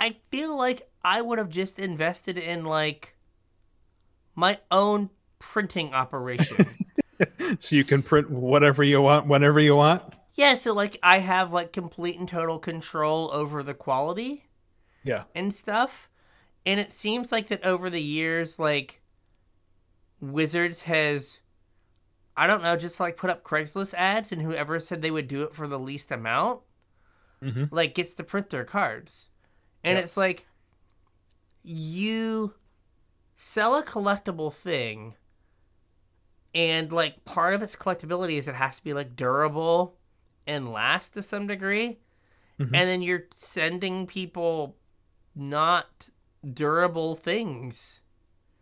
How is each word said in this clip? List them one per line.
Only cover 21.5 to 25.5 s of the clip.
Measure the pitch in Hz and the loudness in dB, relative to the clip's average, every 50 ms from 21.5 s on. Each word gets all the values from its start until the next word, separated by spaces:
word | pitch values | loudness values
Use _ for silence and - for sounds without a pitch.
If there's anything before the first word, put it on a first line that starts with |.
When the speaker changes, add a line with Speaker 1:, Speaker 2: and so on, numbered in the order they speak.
| _ _ _ _ _ _ _ _ _ _ _ _ _ _ _ _ - - | _ _ _ _ _ _ _ _ _ _ _ _ _ _ _ _ -2 2
Speaker 1:
I | 151 180 | 2 4
don't | 214 202 165 | 2 2 2
know, | 170 170 165 | 0 0 0
just, | 165 175 - - | -2 -6 -6 -4
like, | 185 170 170 - | -4 -4 -4 -4
put | - 180 | -2 -2
up | 170 175 - | -2 -4 -4
Craigslist | - 156 151 156 151 - 196 196 196 - | -4 -2 -2 -2 -4 -6 -8 -8 -6 -2
ads, | 175 180 190 202 220 214 - | 0 0 0 0 0 -4 -6
and | 185 165 | -6 -6
whoever | 156 160 160 143 147 147 160 165 | -4 -4 -4 -4 -4 -4 -4 -6
said | 165 - 180 165 | -6 -6 -6 -4
they | 156 160 | -4 -2
would | 156 156 143 127 | -2 -2 -4 -4
do | 139 139 151 | -4 -6 -6
it | 151 | -6